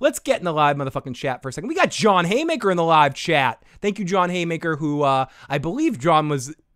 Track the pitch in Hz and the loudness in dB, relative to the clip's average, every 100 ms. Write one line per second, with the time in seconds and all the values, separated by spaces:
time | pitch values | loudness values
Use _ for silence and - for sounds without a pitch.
0 | 285 - 277 220 170 156 147 143 135 139 | -2 0 -2 -2 -2 2 2 0 -4 -6
1 | 135 120 135 127 135 139 240 349 254 - | -8 -8 -6 -6 -10 -10 -6 0 0 2
2 | 208 185 170 247 330 247 202 175 165 156 | 4 4 2 0 0 0 0 2 4 6
3 | 143 - - 147 123 - _ - 208 202 | 4 2 0 2 0 -2 _ -6 -4 -4
4 | 175 190 175 180 170 165 170 147 156 147 | -2 0 0 0 -4 -4 -4 -4 -2 0
5 | 139 131 131 - - 143 160 254 320 147 | 2 2 -2 -10 -6 -4 -4 -2 -2 0
6 | 165 156 151 143 131 - _ | 2 2 2 -2 -6 -14 _